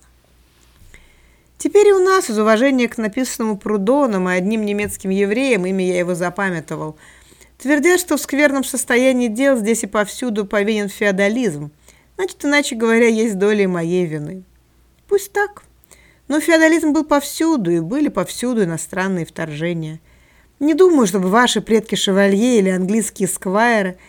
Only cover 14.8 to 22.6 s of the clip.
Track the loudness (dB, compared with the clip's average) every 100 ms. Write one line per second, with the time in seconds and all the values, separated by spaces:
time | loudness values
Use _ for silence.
14.8 | _ _ _ -2 -2 -4 -4 -6 -20 _
15.8 | _ -20 _ _ -4 -2 2 4 4 4
16.8 | 2 0 0 -2 -2 -4 -2 0 0 -2
17.8 | -2 -2 -2 -2 -6 -6 -4 -2 -2 -4
18.8 | -6 -4 -2 -4 -6 -8 -10 -6 -6 -4
19.8 | -8 -12 -18 _ _ _ _ _ 0 4
20.8 | 6 6 2 0 0 2 2 0 0 0
21.8 | 0 -4 0 2 2 2 2 2